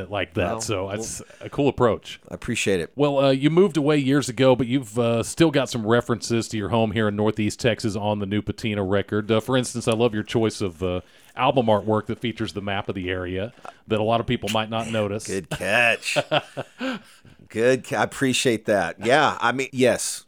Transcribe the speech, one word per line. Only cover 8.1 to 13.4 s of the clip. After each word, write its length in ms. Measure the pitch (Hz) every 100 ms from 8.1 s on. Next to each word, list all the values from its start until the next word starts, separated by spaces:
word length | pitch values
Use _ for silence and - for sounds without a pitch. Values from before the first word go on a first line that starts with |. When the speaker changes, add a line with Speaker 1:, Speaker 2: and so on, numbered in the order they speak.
| 104
Speaker 1:
the 60 | 98
new 160 | 104
Patina 420 | 101 - 117 104
record. 480 | 95 101 - 107 107
Uh, 80 | 110
for 180 | - 131
instance, 300 | 120 120 120
I 60 |
love 200 | 110 120
your 100 | 107
choice 380 | 104 120 110 -
of, 220 | 98 80
uh, 180 | 92 90 - _ - -
album 300 | 131 135 113
artwork 400 | 104 101 107 104
that 120 | 110
features 340 | 117 110 110
the 80 | 101
map 260 | 101 98 -
of 80 | 98
the 140 | 90
area 420 | 92 90 92